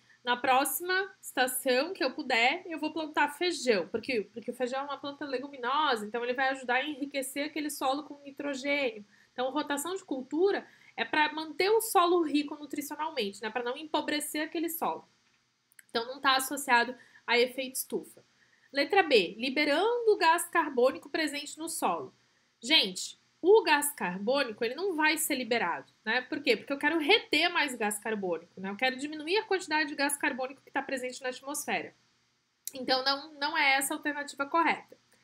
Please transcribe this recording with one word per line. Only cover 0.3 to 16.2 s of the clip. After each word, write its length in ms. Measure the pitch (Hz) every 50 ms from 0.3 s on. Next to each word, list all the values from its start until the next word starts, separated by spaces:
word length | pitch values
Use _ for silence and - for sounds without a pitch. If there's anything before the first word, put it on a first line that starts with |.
| 247
próxima 720 | 240 - 269 254 262 285 294 - - 349 359 370 381 403 381 - _
estação 720 | - - - 277 254 254 254 - - 277 247 254 294 349 381
que 100 | - 330
eu 80 | 262
puder, 520 | 254 - 277 254 254 226 233 262 302 359 -
eu 140 | 370 320 302
vou 120 | 302 311
plantar 380 | 311 330 311 302 311 330 294 294 - -
feijão, 500 | 349 359 330 277 247 254 214 185 160 -
porque, 360 | - 226 220 - 262 220 190 - -
porque 160 | 233 214 -
o 40 | 254
feijão 260 | - 254 240 262 269
é 40 | 277
uma 140 | 294 277 269
planta 280 | - 285 285 - 302
leguminosa, 800 | 277 269 247 269 277 285 262 240 240 269 294 311 285 247 220 208
então 180 | 208 214 233 240
ele 100 | 247 247
vai 160 | 262 269 262
ajudar 260 | 269 269 262 240 240
a 80 | 254 277
enriquecer 640 | 302 302 254 285 277 - 277 262 - - 277 285
aquele 240 | 311 - 320 294 302
solo 340 | 294 - 302 262 269 294 302
com 160 | - 285 - -
nitrogênio. 840 | 285 277 - 285 285 277 247 254 285 285 285 277 240 220 214 208 - _ _ _ _
Então, 200 | _ - 254 269
rotação 440 | 277 302 294 294 285 277 - 339 381
de 80 | 381 -
cultura 640 | - 285 269 254 - 302 311 370 403 381 247 - - - - - - _ -
é 80 | 226
pra 260 | - - 311 302 302
manter 380 | 302 311 320 320 302 - 359 392
o 100 | 440 440
solo 440 | 427 - - 381 349 349 359 359 330
rico 320 | 294 269 294 294 - 302
nutricionalmente, 880 | 294 302 277 - 294 277 - 302 285 311 330 320 277 208 202 196 - 233
né? 80 | 214
Pra 100 | 220 254
não 160 | 240 240 254 294
empobrecer 640 | 311 302 - 302 302 302 294 302 294 - - 302 311
aquele 260 | 320 - 339 311 330
solo. 380 | 330 - 247 175 160 - - _ _ _ _ _ _ _ _ _ _ _ _ _ _ - - _ - 233
Então, 160 | 226 247 269
não 80 | 285